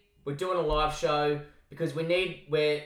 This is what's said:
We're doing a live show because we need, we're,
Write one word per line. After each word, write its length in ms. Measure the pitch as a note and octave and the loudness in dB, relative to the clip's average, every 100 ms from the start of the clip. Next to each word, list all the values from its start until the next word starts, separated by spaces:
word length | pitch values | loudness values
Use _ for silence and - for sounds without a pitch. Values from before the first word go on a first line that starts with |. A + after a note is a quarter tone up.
| _ _ C#3+ | _ _ -10
We're 100 | C#3+ | -6
doing 220 | F#3 F3 | -2 0
a 40 | |
live 320 | D3+ D3+ D3 - | 2 2 2 0
show 460 | D#3+ D3+ D3 D3 - - - | 0 2 2 0 -4 -20 -18
because 240 | C#3+ D#3+ D3 | -6 -4 -2
we 80 | |
need, 420 | E3 F3+ F#3 - - | 0 0 0 -4 -2
we're, 340 | D3+ D3+ D3 | 2 2 0